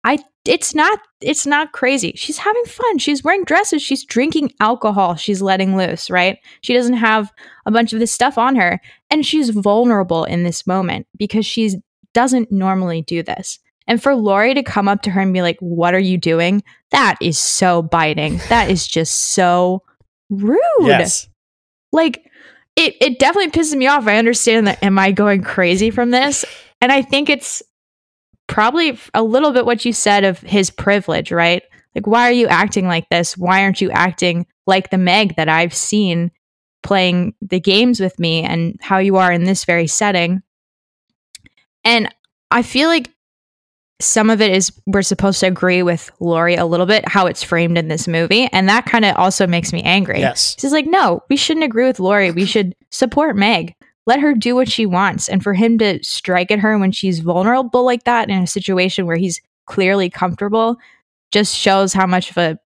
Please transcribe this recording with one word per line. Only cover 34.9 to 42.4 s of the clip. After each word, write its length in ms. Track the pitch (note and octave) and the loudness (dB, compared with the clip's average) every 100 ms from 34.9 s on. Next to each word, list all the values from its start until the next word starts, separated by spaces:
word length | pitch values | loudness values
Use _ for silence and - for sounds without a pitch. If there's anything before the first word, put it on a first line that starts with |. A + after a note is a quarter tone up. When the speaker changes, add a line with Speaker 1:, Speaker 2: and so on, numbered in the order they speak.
| F#3 | 0
Speaker 1:
Meg 380 | F3+ G3 G3+ D#3+ | 2 2 2 0
that 100 | D#3 | 0
I've 260 | D#3+ F3 | 2 0
seen 580 | - - G#3 G3 E3+ E3+ _ _ _ _ _ | -4 -2 0 0 -2 -4 _ _ _ _ _
playing 520 | - G3 F#3 F3+ F3+ - | -2 2 2 0 -2 -6
the 180 | G3 F#3 | -4 -2
games 400 | G3+ G3 B3 A#3 | 2 2 2 2
with 180 | F#3 - | -2 -2
me 240 | E3+ D#3+ | -2 -2
and 340 | D#3+ E3 E3+ - | -2 -2 -4 -6
how 160 | - F#3+ | -2 0
you 180 | G3 F#3+ | 2 4
are 160 | F3+ | 2
in 140 | F3 F3+ | 2 0
this 180 | F#3+ | 0
very 240 | - E3+ E3 | 0 0 0
setting?" 540 | - G#3 F#3 E3+ F#3 _ _ _ _ _ _ _ _ _ - _ _ _ _ | -2 0 0 0 -2 _ _ _ _ _ _ _ _ _ -20 _ _ _ _
And 300 | A3+ A#3 G#3 _ _ _ | 0 0 -2 _ _ _